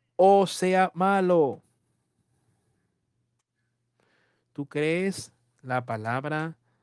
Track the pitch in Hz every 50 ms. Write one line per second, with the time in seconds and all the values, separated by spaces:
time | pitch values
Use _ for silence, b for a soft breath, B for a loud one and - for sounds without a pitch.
0 | _ _ _ - 180 190 196 196 196 175 - - - 185 185 185 185 180 - 165
1 | 185 190 196 196 185 180 180 170 156 135 107 - - _ _ _ _ _ _ _
2 | _ _ _ _ _ _ _ _ _ _ _ _ _ _ _ _ _ _ _ _
3 | _ _ _ _ _ _ _ _ _ _ _ _ _ _ _ _ _ _ _ _
4 | _ _ _ _ _ _ _ _ _ _ _ - 143 143 - 147 147 156 165 175
5 | 185 196 190 - - - _ _ _ _ _ _ - 131 127 127 123 123 117 110
6 | 107 113 117 131 135 147 151 156 156 165 160 _ _ _ _ _